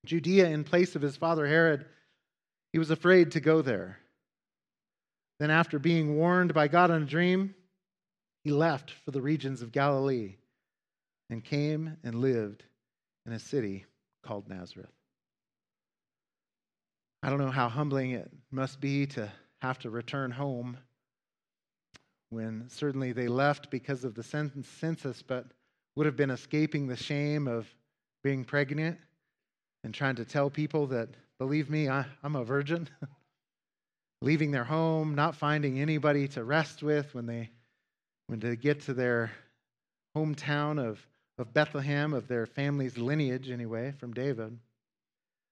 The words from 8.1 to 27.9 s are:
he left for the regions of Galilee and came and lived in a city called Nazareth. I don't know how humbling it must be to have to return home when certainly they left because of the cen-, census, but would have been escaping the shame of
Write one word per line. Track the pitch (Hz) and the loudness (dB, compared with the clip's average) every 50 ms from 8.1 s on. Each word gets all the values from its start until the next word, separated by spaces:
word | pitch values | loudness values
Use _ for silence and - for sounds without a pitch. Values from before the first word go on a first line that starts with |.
| _ _ _ _ _ _ - | _ _ _ _ _ _ -4
he | 151 | 0
left | 143 143 160 165 147 - - - | 2 4 4 2 2 0 -4 -12
for | - - _ 147 | -18 -14 _ -8
the | 135 139 | -6 -4
regions | 127 147 160 139 131 135 135 113 | -2 0 -2 -2 -2 -4 -6 -8
of | 120 113 | -10 -4
Galilee | - 139 139 143 139 135 135 139 131 120 107 95 95 - _ _ _ _ _ _ _ _ _ _ _ _ _ _ _ _ _ - | 0 2 2 4 2 2 2 0 0 -2 -4 -6 -10 -16 _ _ _ _ _ _ _ _ _ _ _ _ _ _ _ _ _ -12
and | 117 113 - | -12 -12 -6
came | - 147 143 147 151 156 151 160 160 156 - - | -4 -2 -2 0 0 -2 -4 -6 -8 -10 -10 -10
and | 120 113 | -6 -4
lived | 120 131 135 123 113 107 101 104 - - _ _ _ _ _ _ _ _ _ _ _ - | 0 0 2 2 0 -2 -4 -8 -14 -20 _ _ _ _ _ _ _ _ _ _ _ -12
in | 117 | -10
a | 117 110 | -10 -10
city | - - 147 139 110 101 98 95 - _ _ _ _ _ _ _ | -8 -4 -4 -4 -2 -4 -6 -10 -12 _ _ _ _ _ _ _
called | - - 110 101 101 - | -12 -10 -10 -10 -10 -12
Nazareth. | 95 95 90 - - 95 92 - _ _ _ _ _ _ _ _ _ _ _ _ _ _ _ _ _ _ _ _ _ _ _ _ _ _ _ _ _ _ _ _ _ _ _ _ _ _ _ _ _ _ _ _ _ _ | -12 -12 -14 -14 -16 -20 -20 -20 _ _ _ _ _ _ _ _ _ _ _ _ _ _ _ _ _ _ _ _ _ _ _ _ _ _ _ _ _ _ _ _ _ _ _ _ _ _ _ _ _ _ _ _ _ _
I | - 135 | -4 -2
don't | 139 143 | 0 0
know | 139 131 | 0 0
how | 127 135 123 117 | 0 0 0 0
humbling | 117 147 151 147 139 135 131 127 | 0 -2 -2 0 0 -2 -2 -2
it | 127 104 - - - - _ _ | -4 -6 -8 -12 -18 -20 _ _
must | 135 131 131 131 - - | -6 -4 -4 -4 -6 -6
be | 139 139 139 139 143 139 | -4 -2 0 0 -2 -2
to | - 127 107 104 104 - _ _ _ _ | -4 -6 -8 -8 -10 -16 _ _ _ _
have | - 131 127 - | -6 -6 -6 -6
to | - 117 | -8 -8
return | 110 120 120 120 143 139 135 127 | -8 -8 -8 -6 -6 -6 -6 -6
home | 120 131 143 143 127 120 120 123 123 131 - _ _ _ _ _ _ _ _ _ _ _ _ _ _ _ _ _ _ _ _ _ - - _ _ _ _ _ _ 117 | -6 -6 -6 -6 -6 -6 -8 -10 -12 -16 -20 _ _ _ _ _ _ _ _ _ _ _ _ _ _ _ _ _ _ _ _ _ -20 -20 _ _ _ _ _ _ -8
when | 113 110 113 110 110 120 127 | -8 -6 -6 -8 -8 -10 -12
certainly | - - 151 143 131 135 131 127 | -8 -6 -4 -4 -2 -2 -4 -2
they | 117 127 123 120 | -2 -2 -2 0
left | 120 131 139 147 143 - - - | 2 2 4 2 2 0 -4 -8
because | 139 123 - - 139 123 127 | -8 -6 -6 -6 -6 -6 -6
of | 127 104 | -8 -8
the | 117 | -10
cen-, | 113 - - 151 151 143 131 139 123 - - - | -10 -6 -4 -4 -4 -4 -6 -10 -14 -14 -10 -6
census, | 160 165 165 - - 135 117 - | -6 -4 -4 -4 -6 -8 -8 -8
but | - - 131 123 120 - - _ _ _ _ _ _ _ _ | -8 -6 -6 -6 -6 -10 -18 _ _ _ _ _ _ _ _
would | 143 156 | 0 0
have | 151 131 | 2 2
been | 123 143 135 | 2 2 0
escaping | 127 120 - - - 151 156 151 - 147 143 | 0 -2 -4 -2 0 0 2 2 0 -2 -2
the | 127 127 | -4 -6
shame | - - - 147 143 147 147 151 151 143 | -6 -6 -4 -2 -2 0 0 0 0 -2
of | 127 117 117 110 - _ _ _ _ | -2 -2 -4 -6 -8 _ _ _ _